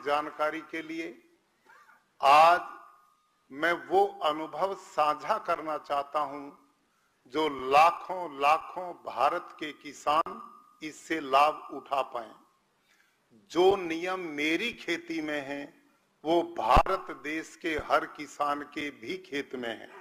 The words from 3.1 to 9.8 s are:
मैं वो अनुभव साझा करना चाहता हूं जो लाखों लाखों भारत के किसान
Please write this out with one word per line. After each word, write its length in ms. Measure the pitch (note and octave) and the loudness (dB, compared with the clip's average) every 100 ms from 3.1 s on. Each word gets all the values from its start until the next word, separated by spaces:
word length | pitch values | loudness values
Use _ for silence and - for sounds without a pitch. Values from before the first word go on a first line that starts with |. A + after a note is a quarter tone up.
| _ _ _ _ | _ _ _ _
मैं 220 | C3+ D#3+ F3 C3+ | -4 -2 -2 2
वो 160 | F3+ G3+ G3+ | 2 2 0
अनुभव 500 | D#3+ D3+ D#3 D3+ F#3+ F#3+ | -2 -2 -6 -4 -4 -4
साझा 540 | - - D3+ D3 D3 G#3+ | -8 0 2 0 -2 -4
करना 380 | - E3 D#3 D3+ | -2 -4 -4 -8
चाहता 400 | - C#3+ C#3+ D3+ | -4 -4 -2 -4
हूं 300 | C#3 C#3+ C#3+ - _ _ _ _ _ _ _ | -4 -8 -14 -20 _ _ _ _ _ _ _
जो 160 | D3 D#3 | -2 -2
लाखों 920 | C3+ B2+ C#3+ E3 E3+ - F#3 E3+ C#3 | -2 4 6 6 4 -8 -8 -8 -2
लाखों 520 | C#3+ D#3+ - F3+ F3+ D#3+ | 2 2 -2 -10 -10 -12
भारत 520 | A#2 G#2+ C#3 E3+ E3+ - | -8 0 0 0 -8 -12
के 120 | D#3 | -12
किसान 680 | C#3 | -12